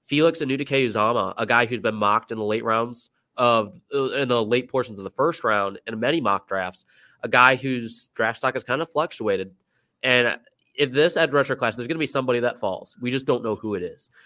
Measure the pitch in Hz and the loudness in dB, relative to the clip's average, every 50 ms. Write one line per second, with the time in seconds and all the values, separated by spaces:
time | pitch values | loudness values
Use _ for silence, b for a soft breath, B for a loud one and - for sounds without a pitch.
0 | b - 143 147 160 165 165 165 151 131 135 139 131 - 139 135 131 117 104 107 | b -2 2 4 4 4 2 0 -2 -2 -2 -2 -2 0 0 2 2 2 2 2
1 | 107 113 120 113 95 95 - - 117 104 120 120 120 110 123 107 101 110 107 107 | 2 2 2 0 0 -2 -2 -4 0 2 4 4 4 2 -2 -2 -2 -2 -2 0
2 | 104 104 104 113 - - 113 110 104 104 107 113 113 113 110 113 117 123 117 - | 2 2 2 0 0 -4 -6 -4 -2 -2 -2 -2 0 0 0 0 0 -2 -6 -12
3 | - - _ _ _ _ _ 127 123 120 117 113 104 101 - - _ - 139 139 | -16 -18 _ _ _ _ _ 2 2 4 4 4 2 -2 -6 -18 _ -6 -4 -2
4 | 135 131 - 139 139 123 123 117 110 107 120 127 123 - - 131 120 - 101 98 | -2 -2 -2 -2 0 0 2 0 2 2 0 0 0 0 -2 -2 -2 -4 -6 -12
5 | 95 92 - - 143 170 160 - - 113 107 104 98 98 98 - - 113 113 110 | -12 -8 -2 0 0 0 0 -2 0 0 2 2 0 -2 -4 -8 -10 -8 -6 -2
6 | 117 135 160 165 123 101 101 98 - - 98 95 92 92 - - - b b b | -2 0 0 0 2 0 0 0 -2 -4 -4 -4 -4 -6 -8 -12 -18 b b b
7 | b b b b b 117 131 123 123 131 131 127 131 135 131 120 113 113 117 - | b b b b b 2 4 6 6 6 6 2 0 -4 -4 -4 -6 -8 -10 -12
8 | - - _ - 113 113 117 - - 131 123 123 - - 127 147 165 - - 147 | -14 -8 _ -2 -2 -2 -2 -2 -2 -2 -2 -4 -4 -4 -4 -4 -4 -4 -2 -4
9 | 165 - - - 113 104 98 92 95 92 - _ _ _ _ _ _ _ _ _ | -4 -4 -4 -4 -2 -2 -2 -2 -4 -8 -14 _ _ _ _ _ _ _ _ _
10 | - 127 123 123 120 117 76 - _ _ _ _ _ _ _ - 143 127 123 143 | 0 2 4 4 4 2 0 -4 _ _ _ _ _ _ _ -2 -2 0 2 4
11 | 156 175 - 165 165 143 143 143 135 - 131 - 131 113 104 123 117 123 165 165 | 2 4 4 2 2 2 2 2 2 2 0 -2 -2 -2 -2 -4 -6 -6 -4 -4
12 | 151 - - 139 127 127 123 120 120 120 117 - 110 98 92 - - - - - | -4 -2 -2 -2 0 0 0 0 0 -2 -2 -2 -4 -4 -4 -6 -10 -14 -14 -8
13 | 120 123 131 131 131 147 127 120 117 110 104 - - 107 101 90 87 85 - - | -6 -4 -4 -2 -2 -2 -2 -2 -2 -4 -6 -4 -4 -6 -6 -6 -6 -8 -12 -14
14 | - - _ b b | -20 -20 _ b b